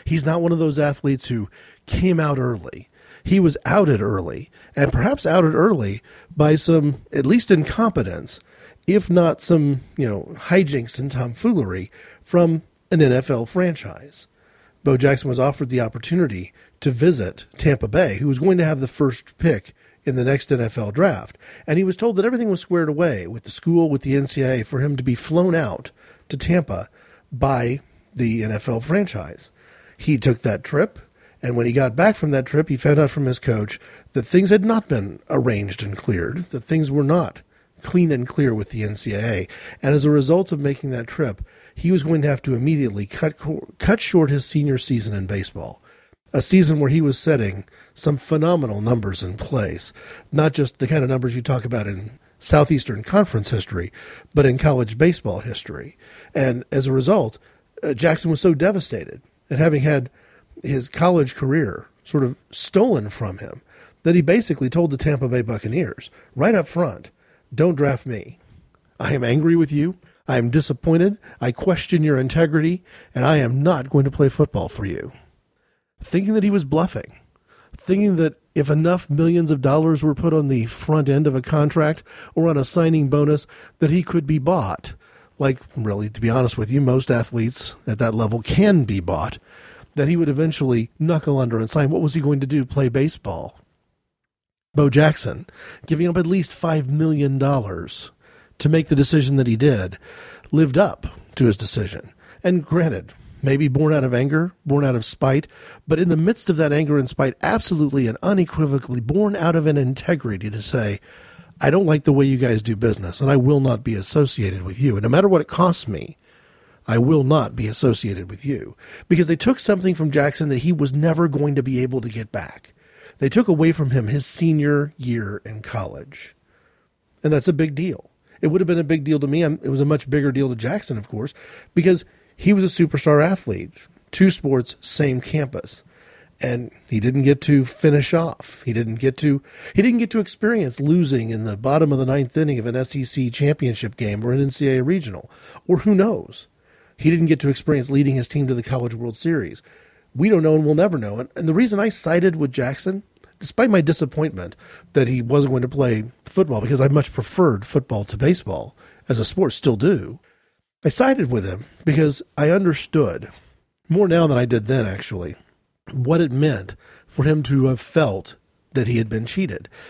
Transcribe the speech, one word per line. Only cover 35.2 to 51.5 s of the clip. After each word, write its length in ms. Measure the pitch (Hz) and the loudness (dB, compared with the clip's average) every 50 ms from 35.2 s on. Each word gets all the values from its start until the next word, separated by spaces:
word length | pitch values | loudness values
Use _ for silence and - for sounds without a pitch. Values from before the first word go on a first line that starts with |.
| _ - | _ -4
arranged 540 | 151 135 120 123 110 101 101 98 95 - 107 | -2 0 0 2 0 0 -2 -6 -6 -8 -8
and 140 | 101 101 | -8 -8
cleared, 480 | - - - 107 87 - - - 180 175 - | -8 -4 -2 -2 -2 -2 -4 -4 -6 -8 -8
that 120 | - 127 - | -10 -12 -6
things 260 | - 165 160 151 135 | -2 0 0 0 0
were 140 | 139 147 139 | 0 0 2
not 400 | 135 165 180 143 - - - - _ _ _ _ _ _ _ - | 2 2 2 0 -2 -8 -14 -20 _ _ _ _ _ _ _ -16
clean 280 | - - 180 175 160 | -2 2 2 4 4
and 160 | 143 123 123 | 2 0 -2
clear 280 | - - - 143 127 113 | -4 -2 0 0 0 0
with 160 | 107 101 - | -2 -4 -6
the 120 | - 113 107 | -8 -8 -6
N 120 | 104 104 | -6 -6
C 180 | - - 113 104 | -6 -6 -6 -6
A 60 | 101 | -4
A. 300 | 110 107 107 92 87 - - - - - - - - | -4 -4 -4 -4 -6 -8 -12 -20 -18 -20 -16 -6 0
And 120 | 135 147 | 2 2
as 100 | 147 139 | 2 4
a 60 | 151 | 4
result 420 | 147 147 131 135 165 185 190 - 170 | 4 4 4 4 2 2 2 -2 -4
of 80 | 143 | -4
making 300 | 143 143 139 - - 135 | -2 -4 -4 -4 -6 -8
that 160 | 127 120 117 | -8 -8 -8
trip, 360 | - - - 151 120 98 - - _ _ - - - _ | -10 -6 -6 -6 -6 -4 -8 -12 _ _ -20 -20 -20 _
he 180 | - - 170 185 | -4 0 2 2
was 100 | 170 139 | 2 2
going 200 | 156 165 156 143 | 0 0 0 2
to 60 | 147 | 0
have 140 | 139 - - | 0 -2 -2
to 120 | 143 127 | -4 -4
immediately 520 | 117 127 156 160 147 135 117 98 101 101 | -2 0 0 0 0 0 -2 -2 -4 -8
cut 320 | - - - - 156 - _ | -8 -6 -4 -4 -4 -4 _
co-, 300 | - 151 151 - - - - - | -8 -8 -8 -8 -10 -14 -14 -4
cut 220 | - 180 214 226 | 0 0 2 2
short 300 | - - - 175 160 135 | 0 2 4 4 4 4
his 160 | 143 139 - | 2 -2 -2
senior 320 | - - 151 143 147 131 127 | -2 -2 0 0 0 0 -2
season 360 | - - 131 117 101 110 101 | -2 -2 -4 -2 -2 -4 -6
in 120 | 98 95 | -6 -6
baseball, 560 | 92 104 98 95 - - 95 - - - _ _ _ _ _ _ _ _ _ _ _ - | -6 -6 -6 -6 -8 -10 -12 -14 -14 -16 _ _ _ _ _ _ _ _ _ _ _ -2
a 80 | - | -2
season 400 | - - 190 190 175 151 160 147 | 0 4 4 4 6 4 2 2
where 80 | 143 131 | 2 2
he 140 | 147 165 156 | 2 2 2
was 160 | 143 131 - | 2 0 0
setting 460 | - 160 151 127 110 98 95 98 - _ _ _ - _ _ | 0 0 0 0 0 -4 -6 -8 -14 _ _ _ -20 _ _
some 240 | - - 151 147 | -4 -2 -2 -2
phenomenal 640 | 135 - - 160 151 156 170 180 165 139 113 104 101 | -2 -2 -2 -2 0 2 2 2 0 0 -2 -4 -4
numbers 420 | 107 117 123 113 101 98 90 - 101 | 0 0 0 0 0 -4 -6 -6 -8
in 140 | 90 95 | -8 -8
place, 560 | - - - - 120 104 87 80 - - - - - - - - - - - - | -10 -8 -4 -4 -4 -2 -4 -6 -8 -10 -12 -12 -16 -20 -20 -20 -20 -16 -4 0
not 200 | 151 151 156 139 | 0 0 2 2
just 260 | - 139 123 - - | 0 -2 -2 -2 -4
the 80 | 131 | -4
kind 180 | - 156 151 131 | -2 0 0 0
of 60 | 127 | 0
numbers 260 | 135 127 123 123 117 | -2 -2 -2 -4 -4
you 60 | 127 113 | -4 -2
talk 240 | - | -2